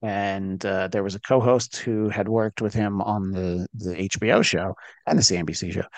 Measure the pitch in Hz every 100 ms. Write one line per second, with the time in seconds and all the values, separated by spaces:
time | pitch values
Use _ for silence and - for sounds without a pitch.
0 | 107 101 101 98 95 95 101 95 92 104
1 | 98 98 - 131 123 123 - - 123 107
2 | 107 104 101 113 110 - 107 110 104 98
3 | 104 104 95 95 90 90 90 113 92 85
4 | 98 - 110 202 - 85 95 - - -
5 | - 220 104 90 82 85 90 90 -